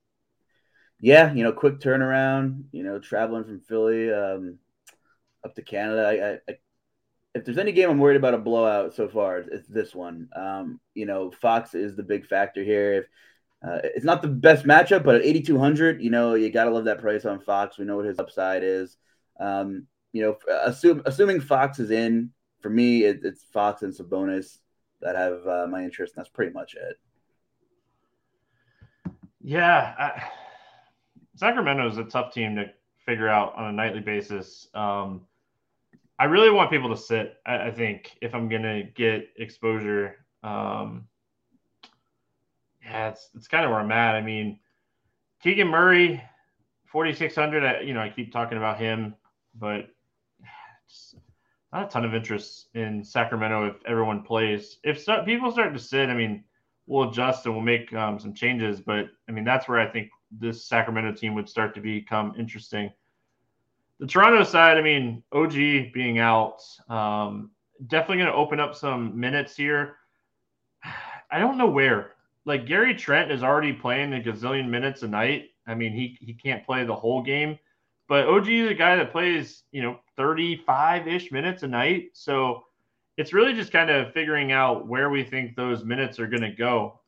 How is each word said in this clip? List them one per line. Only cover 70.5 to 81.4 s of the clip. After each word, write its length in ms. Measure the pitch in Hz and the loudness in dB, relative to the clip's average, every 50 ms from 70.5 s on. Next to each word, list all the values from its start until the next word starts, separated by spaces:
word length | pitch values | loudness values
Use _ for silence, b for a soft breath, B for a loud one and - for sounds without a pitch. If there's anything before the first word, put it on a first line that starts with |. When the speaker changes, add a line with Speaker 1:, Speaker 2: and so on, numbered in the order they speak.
| _ _ _ | _ _ _
Speaker 2:
<sighs> 680 | _ _ _ - 160 - - - - - - - - | _ _ _ -16 -16 -14 -14 -14 -16 -18 -18 -12 -6
I 80 | - 160 | -2 0
don't 180 | 208 254 269 | 0 0 2
know 120 | 254 247 208 | 2 2 2
where. 440 | 143 139 135 131 117 101 - - - _ _ _ _ _ - | 4 4 4 4 2 2 -2 -8 -16 _ _ _ _ _ -4
Like, 200 | 147 147 135 117 | -4 -4 -2 -2
Gary 300 | 123 160 202 233 254 226 | 0 2 2 2 2 0
Trent 360 | - - - 143 160 175 143 | -2 0 0 2 2 2 0
is 120 | 143 127 127 | -2 -2 2
already 300 | 131 143 151 151 143 127 | 2 2 2 2 0 -4
playing 400 | - - 123 123 135 143 143 139 | -4 -4 -2 -2 -2 -2 -4 -4
a 60 | 127 | -6
gazillion 500 | 113 117 107 104 117 127 135 135 131 120 | -4 -6 -6 -6 -6 -4 -4 -4 -4 -4
minutes 340 | 120 120 127 139 139 - 120 | -4 -2 -2 -4 -6 -6 -8
a 40 | |
night. 420 | 107 104 104 113 131 147 139 - - _ _ - | -4 -2 0 0 0 -2 -4 -6 -14 _ _ -12
I 80 | 117 113 | -10 -6
mean, 180 | 117 113 110 107 | -6 -4 -4 -4
he, 240 | 120 127 120 123 - | -6 -6 -8 -10 -14
he 120 | - 117 117 | -18 -18 -16
can't 320 | 117 - 135 127 104 - | -10 -8 -6 -6 -6 -4
play 180 | - 131 127 123 | -4 -4 -2 -2
the 120 | 113 107 | -4 -4
whole 260 | - - 117 131 131 | -4 -2 -2 -2 -2
game, 380 | 120 135 139 147 151 151 151 - _ _ _ _ _ _ _ _ _ | -2 -4 -2 -2 -2 -4 -6 -10 _ _ _ _ _ _ _ _ _
but 180 | - 143 139 131 | 0 2 2 4
O 140 | 143 180 208 | 4 4 4
G 200 | 196 214 233 233 | 4 2 2 2
is 120 | 226 220 | 2 2
a 40 | 202 | 0
guy 200 | 156 165 175 185 | 2 4 4 4
that 160 | 180 147 - | 4 2 0
plays, 520 | - 165 180 180 170 156 135 - - - _ _ | -2 -2 0 0 0 -2 -4 -8 -14 -20 _ _
you 100 | - 139 | -8 -6
know, 180 | 120 120 120 - _ _ - | -6 -6 -6 -8 _ _ -6
thirty-five-ish 1160 | - 135 151 160 160 170 170 165 160 - - 131 135 151 165 175 175 160 160 175 180 175 - | -2 0 0 0 0 -2 -2 -4 -4 -2 0 2 2 2 2 2 0 -2 -4 -4 -4 -6 -6
minutes 320 | 135 135 | -6 -4